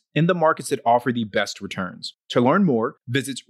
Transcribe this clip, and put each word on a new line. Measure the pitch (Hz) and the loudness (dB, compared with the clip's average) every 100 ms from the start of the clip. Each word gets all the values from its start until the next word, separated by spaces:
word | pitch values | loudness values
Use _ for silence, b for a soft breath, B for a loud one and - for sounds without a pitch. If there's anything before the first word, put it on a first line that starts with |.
| _ 147 | _ 0
in | 170 | 2
the | |
markets | 180 156 160 151 | 4 2 0 -2
that | 139 117 | -4 2
offer | 120 135 | 2 2
the | 120 110 | -2 -2
best | 107 101 - | -2 -4 -6
returns. | 98 - 90 - - - _ | -10 -8 -8 -10 -18 -20 _
To | 131 | 2
learn | 123 170 | 4 4
more, | 190 120 117 - - | 4 2 0 -6 -6
visit | 127 131 123 | -4 -4 -10